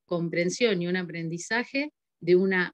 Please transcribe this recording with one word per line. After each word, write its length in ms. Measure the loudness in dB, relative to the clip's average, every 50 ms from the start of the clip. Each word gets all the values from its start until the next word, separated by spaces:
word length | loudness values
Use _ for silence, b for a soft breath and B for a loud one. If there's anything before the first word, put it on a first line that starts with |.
| _
comprensión 760 | -6 -4 -2 -2 -2 0 0 0 0 0 0 2 2 2 2
y 60 | 0
un 100 | -2 -2
aprendizaje 920 | -2 -4 -4 -8 -8 -6 -6 -6 -8 -6 -4 -4 -4 -4 -2 -4 -4 -4 -6 _ _ _ _ _ -6
de 160 | 2 4 4
una 360 | 6 6 4 2 2 0 0